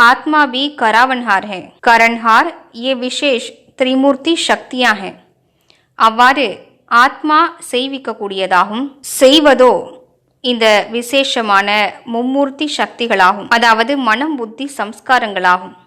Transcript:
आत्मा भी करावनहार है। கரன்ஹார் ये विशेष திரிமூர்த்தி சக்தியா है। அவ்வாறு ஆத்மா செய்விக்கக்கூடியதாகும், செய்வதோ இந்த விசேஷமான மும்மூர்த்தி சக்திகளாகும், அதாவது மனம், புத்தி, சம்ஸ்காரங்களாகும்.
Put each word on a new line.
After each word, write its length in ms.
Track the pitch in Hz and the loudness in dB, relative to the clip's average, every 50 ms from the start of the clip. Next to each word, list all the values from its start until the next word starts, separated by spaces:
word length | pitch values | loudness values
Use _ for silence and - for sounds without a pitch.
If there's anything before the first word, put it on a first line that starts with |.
| 240 233 | 4 4
आत्मा 340 | 262 254 - 311 302 302 294 262 240 | 4 2 0 -2 0 2 2 0 0
भी 100 | 254 277 294 294 - | -4 -6 -6 -4 -2
करावनहार 640 | 254 220 214 226 254 262 262 247 240 226 202 190 196 208 | -2 0 2 2 2 2 0 -2 -2 -2 -2 -2 -2 -4
है। 100 | 196 180 - - - _ - 240 | -10 -12 -14 -16 -14 _ 0 2
கரன்ஹார் 640 | 233 226 226 226 233 233 220 233 220 240 302 339 320 - - _ - 233 233 | 4 4 4 2 0 -2 0 2 2 2 2 0 -4 -12 -18 _ -16 -8 -6
ये 60 | 262 269 240 247 | -4 -4 -4 -6
विशेष 400 | 254 247 - 294 285 254 233 226 - - _ _ _ _ - | -8 -6 -4 -2 -2 -2 -2 -4 -8 -16 _ _ _ _ -2
திரிமூர்த்தி 540 | 269 254 262 262 269 277 269 262 277 320 339 320 - - | -2 0 0 2 2 2 0 0 -2 -4 -4 -2 -2 -2
சக்தியா 440 | 220 208 - - - 254 254 233 214 202 196 | -4 -4 -6 -8 -6 -2 -2 -2 -2 -2 -6
है। 80 | 180 - - _ _ _ _ _ _ _ _ _ _ _ _ _ _ _ - 226 226 | -14 -16 -18 _ _ _ _ _ _ _ _ _ _ _ _ _ _ _ 0 0 0
அவ்வாறு 400 | 220 226 247 254 277 294 269 208 180 - - _ _ _ _ - 240 233 247 | 2 4 2 2 2 2 -2 -4 -6 -8 -16 _ _ _ _ -2 2 2 2
ஆத்மா 360 | 277 277 - - 302 302 311 339 320 339 - - - | 2 0 -4 -4 0 0 2 0 0 -4 -10 -12 -8
செய்விக்கக்கூடியதாகும், 1160 | - 247 254 269 277 262 269 240 214 - 208 202 196 190 190 180 185 180 185 202 214 226 277 277 - _ - - - - | -6 -6 -4 -6 -8 -10 -8 -10 -10 -8 -8 -8 -6 -6 -4 0 0 0 0 0 -2 -6 -8 -8 -10 _ -16 -12 -2 2
செய்வதோ 520 | 277 262 277 320 294 302 262 240 254 247 208 170 - - - - _ _ _ _ _ _ _ _ - | 4 6 6 6 6 4 4 6 4 4 4 2 -2 -8 -16 -20 _ _ _ _ _ _ _ _ -6
இந்த 220 | 254 247 226 226 220 214 202 180 208 226 | -6 -2 0 2 2 2 2 0 -2 -6
விசேஷமான 760 | 240 240 240 - 277 269 269 - 254 226 214 202 196 196 202 208 214 208 190 - - - 240 233 | -8 -6 -2 -2 -2 0 0 -2 -4 -2 0 2 2 2 2 0 0 0 -2 -4 -8 -12 -8 -6
மும்மூர்த்தி 520 | 233 240 254 262 277 285 269 269 277 311 294 - | -4 -4 -2 0 0 -2 -2 -2 -6 -8 -6 -4
சக்திகளாகும், 720 | - 226 202 - - 240 226 214 190 185 180 202 202 190 - - | -4 -6 -6 -6 -6 -4 -2 0 2 4 2 2 0 -2 -2 0
அதாவது 380 | 233 226 233 226 220 226 233 285 277 262 226 | 2 4 4 2 2 2 0 -2 -2 0 0
மனம், 280 | 214 226 277 320 302 254 | -2 -2 -2 -4 -6 -6
புத்தி, 260 | 233 220 220 - 269 277 - - | -8 -10 -10 -12 -12 -12 -10 -10
சம்ஸ்காரங்களாகும். 960 | 208 202 226 - - - 254 247 240 214 196 190 185 180 180 185 190 190 - - _ | -10 -10 -10 -10 -2 0 0 2 0 0 -4 -2 0 0 0 0 -2 -8 -20 -20 _